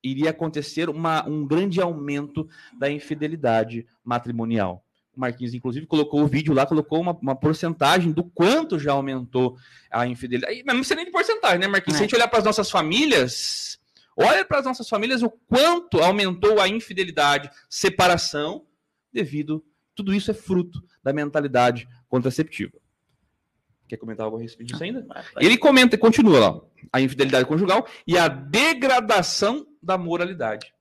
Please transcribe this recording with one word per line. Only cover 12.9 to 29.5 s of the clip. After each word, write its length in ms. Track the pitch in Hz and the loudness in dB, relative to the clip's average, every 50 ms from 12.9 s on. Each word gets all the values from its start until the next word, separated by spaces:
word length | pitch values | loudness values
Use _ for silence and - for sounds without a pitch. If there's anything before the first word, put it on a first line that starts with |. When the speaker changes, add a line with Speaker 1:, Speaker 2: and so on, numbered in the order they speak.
| 170 233 302 311 247 160 127 127 120 - - - - - - - - _ _ _ _ _ _ _ _ | 0 0 2 4 4 2 2 0 -4 -8 -8 -8 -8 -8 -10 -12 -14 _ _ _ _ _ _ _ _
Speaker 1:
olha 280 | - - 233 - 381 381 | 2 2 4 4 2 0
pras 200 | - - - 262 | 0 -2 -2 -2
nossas 220 | 262 - - 226 - | -2 -6 -6 -6 -6
famílias 360 | - 208 208 247 262 240 233 | -4 -4 -2 -2 -2 -2 -2
o 60 | 226 | -2
quanto 680 | - _ _ _ - 247 285 330 349 349 349 - - 175 | -4 _ _ _ 2 4 4 4 4 2 -2 -2 0 2
aumentou 580 | 156 175 196 208 202 190 180 170 196 208 220 208 | 4 4 4 2 0 -2 -2 2 2 4 4 4
a 60 | 190 190 | 2 2
infidelidade, 840 | 202 226 226 - 202 180 190 180 156 156 147 143 143 143 143 139 _ - _ _ | 0 -4 -8 -8 -6 -6 -6 -4 0 2 2 2 2 2 -2 -6 _ -20 _ _
separação, 960 | - - - 190 185 - 185 180 175 160 - - - 147 147 156 190 302 _ _ _ _ _ _ _ _ _ _ | -10 -2 -2 -2 2 4 4 4 4 2 0 -4 -4 -4 -4 -4 -6 -10 _ _ _ _ _ _ _ _ _ _
devido, 520 | _ - 202 131 135 151 147 156 151 156 - _ _ _ _ _ _ | _ -4 -4 -4 -4 -8 -4 -4 -6 -6 -6 _ _ _ _ _ _
tudo 180 | - 208 190 196 | -8 -4 -2 -2
isso 160 | 202 190 - | -2 -2 -2
é 40 | 214 | -6
fruto 500 | 214 - - 190 180 175 175 - - - _ _ _ _ | -6 -4 -2 0 0 0 -2 -8 -16 -18 _ _ _ _
da 80 | 135 | -4
mentalidade 760 | 143 151 147 147 147 156 147 143 127 123 123 123 120 120 - - - - _ _ | -2 -2 -4 -2 -2 -2 0 2 2 4 4 4 2 0 -8 -16 -20 -20 _ _
contraceptiva. 640 | - 127 120 131 123 - 160 160 - - 98 90 _ - _ _ _ _ _ _ _ _ _ _ _ _ _ _ _ _ _ _ _ _ _ _ | -2 0 0 0 -2 -2 -4 -4 -4 -10 -10 -10 _ -18 _ _ _ _ _ _ _ _ _ _ _ _ _ _ _ _ _ _ _ _ _ _
Quer 100 | 117 107 | -14 -14
comentar 280 | - 113 110 101 110 | -12 -14 -10 -8 -8
algo 120 | 110 110 113 | -8 -6 -8
a 40 | |
respeito 280 | 117 117 - _ 117 120 | -12 -12 -16 _ -14 -12
disso 140 | 123 151 165 | -10 -10 -8
ainda? 220 | 185 240 262 - - | -8 -8 -10 -12 -14
Speaker 2:
Ah, 140 | - - - - - | -18 -18 -18 -14 -4
vai. 100 | - - | 2 4
Speaker 1:
Ele 120 | 180 240 240 | 4 4 6
comenta, 400 | - 302 277 262 254 247 - 208 | 6 6 8 8 6 6 4 4
continua 420 | - 226 220 - 240 220 165 131 | 4 4 6 6 6 8 8 8
lá, 220 | 110 95 - - - _ _ _ - - - | 8 6 4 0 -12 _ _ _ -16 -4 0
a 80 | 127 | 0
infidelidade 440 | 135 131 131 131 139 131 135 131 127 127 | 0 0 2 0 0 2 4 2 2 2
conjugal 400 | 151 160 202 180 185 220 - - - - _ | 2 0 2 2 2 0 0 -2 -14 -18 _
e 100 | - 165 175 | 0 2 2
a 100 | 170 160 | 2 2
degradação 1400 | 139 131 135 139 147 220 277 320 330 247 254 269 262 254 233 208 226 202 170 - - - 208 214 | 0 -4 -10 -4 0 0 2 2 0 0 2 2 2 2 2 2 2 2 2 0 -2 -2 0 -2